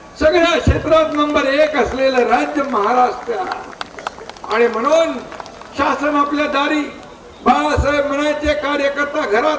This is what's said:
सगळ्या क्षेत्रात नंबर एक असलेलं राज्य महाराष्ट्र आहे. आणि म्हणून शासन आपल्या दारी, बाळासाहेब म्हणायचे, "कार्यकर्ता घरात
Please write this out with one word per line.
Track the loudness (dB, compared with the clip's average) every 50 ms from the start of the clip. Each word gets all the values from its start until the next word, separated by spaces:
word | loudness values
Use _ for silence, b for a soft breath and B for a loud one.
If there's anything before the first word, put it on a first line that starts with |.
| -20 -20 -4 0
सगळ्या | 2 2 4 4 4 4 2 2
क्षेत्रात | 2 2 2 2 2 4 4 4 4 4 2
नंबर | 0 0 0 0 0 0
एक | 2 2 2 2 2 2
असलेलं | 0 -2 0 0 0 0 2 2
राज्य | 2 2 2 2 0 0 -2 -2 -4 -2
महाराष्ट्र | -2 -2 0 0 2 2 2 2 2 0 -4 -8 -6 -6
आहे. | -6 -6 -6 -8 -8 -10 -14 -14 -14 -14 -14 -14 -12 -12 -12 -12 -12 -16 -18 -18 -16 -8 -4 0
आणि | 2 2
म्हणून | 2 2 0 0 2 4 4 4 2 -2 -6 -10 -12 -14 -16 -16 -16 -18 -20 -20 -10 -4
शासन | -2 -2 0 0 0 0 0 2
आपल्या | 2 0 0 0 -2 -2
दारी, | 0 0 0 0 0 0 -2 -2 -4 -8 -14 -18 -20 -20 -20 -20 -20 -20 -2 0
बाळासाहेब | 2 2 2 0 0 0 0 0 0 0 0 0
म्हणायचे, | -2 -2 -2 -2 -2 -2 -2 -2 -2 -2
"कार्यकर्ता | -2 -2 -2 -2 -2 -2 -2 -2 -2 -4 -4 -2 -4 -2
घरात | 0 0 0 0 0 -2